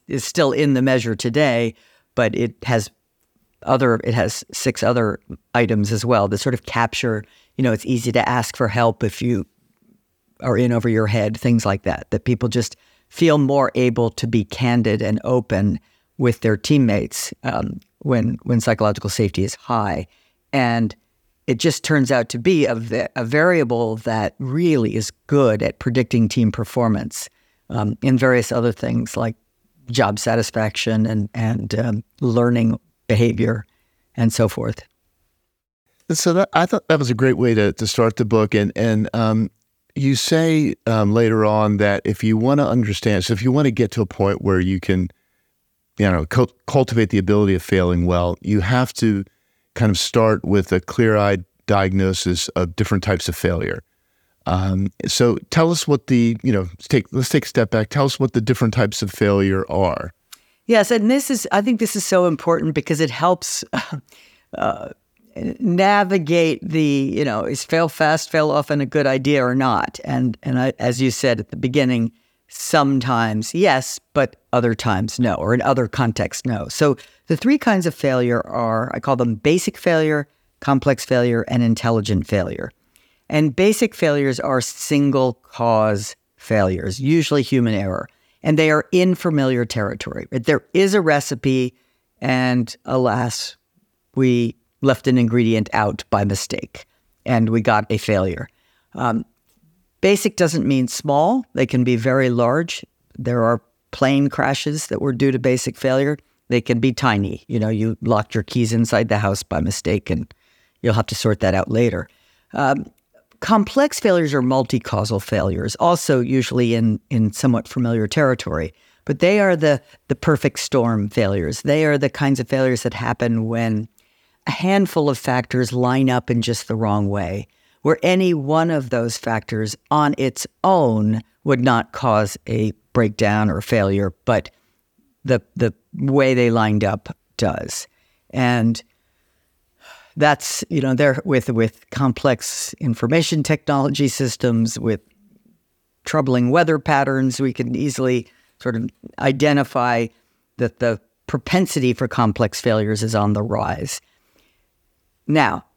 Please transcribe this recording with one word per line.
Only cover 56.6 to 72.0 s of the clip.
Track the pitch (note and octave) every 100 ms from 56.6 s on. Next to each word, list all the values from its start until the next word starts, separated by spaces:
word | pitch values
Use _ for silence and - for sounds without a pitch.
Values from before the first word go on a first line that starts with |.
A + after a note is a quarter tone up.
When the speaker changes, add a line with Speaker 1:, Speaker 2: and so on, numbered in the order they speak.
| F2 E2+ -
Speaker 2:
take, | C3+ -
let's | C3+ B2
take | D3 -
a |
step | - G#2+
back. | A2+ G#2+
Tell | D3 C#3
us | -
what | C3
the | B2
different | A2 B2+ A2+
types | C3 G#2 -
of | G2+
failure | - G2+ G2+ G2 F#2+ -
are. | E2+ F#2 - - - _ - _ _ -
Speaker 1:
Yes, | A3+ G3
and | A#3 G#3
this | C#4 -
is, | B3 -
I | G3
think | G#3+ A3+
this | A3+ G#3
is | -
so | F#3+ F3+
important | D3+ - E3 D#3
because | D3 - D3+
it | D#3
helps, | A#2 E3+ F3+ - - - - - D3 -
<laughs> | _ _ _ _ -
uh, | - - - - _ _ _ -
navigate | - - A3+ F3 F#3+ G3+ F#3 G3 D3+ E3+ E3 C#3+
the, | - D#3+ D3+ C#3 C3+
you | - C#3+
know, | G#2+
is | - C3+
fail | - E3 E3
fast, | - D#3 D#3+ -
fail | D#3+ D3+
often | D3 C#3 D3
a | C3
good | D3+ C#3
idea | C3+ C#3 C#3+
or | B2 B2+
not? | C3 G2+ - -
And, | - B2+ B2+ -
and | - B2+
I, | C3 -
as | A#2+ B2
you | C3
said | - C3+ A2+
at | G#2
the | -
beginning, | C3 C#3+ B2+ B2